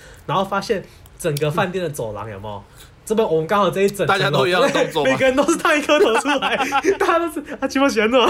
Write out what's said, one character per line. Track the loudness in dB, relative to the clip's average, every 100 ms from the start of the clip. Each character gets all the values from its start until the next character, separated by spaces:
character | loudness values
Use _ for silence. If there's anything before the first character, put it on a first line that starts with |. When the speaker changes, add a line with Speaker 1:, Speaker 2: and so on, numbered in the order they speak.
| -20 -16 -4
Speaker 1:
然 | -2
后 |
发 | -2 -4
现 | -4 -6 -6 -18 -20 -8
整 | -4 -2
个 | -2
饭 | 0 -2
店 | -4
的 | -6
走 | -6 -8
廊 | -8 -12
有 | -12
没 | -12
有？ | -12 -16 -20 -20 -16
这 | -4
边 | 0 2
我 | 0
们 | 0
刚 | 2
好 | 2
这 | 2
一 | 0
整 | 0
层 | 0
楼， |
Speaker 2:
大 | 0
家 | 2
都 | 0 2
一 |
样 | 2
的 | 2
动 | 2 0
作 | 0
吗？ | 0
Speaker 1:
<laughs> |
每 | 2
个 | 2
人 | 2
都 | 2
是 | 0
探 | 2 2
一 |
颗 | 2 4
头 | 4 2
出 | 0 -2
来， | -2 -2 -2 0
<laughs> | 0 0
大 | 2
家 | 0
都 | -2
是 | -6 -12 -8
“啊， | -4
鸡 | 0
巴， | 0
喜 | 2
欢 | 2
这”。 | 4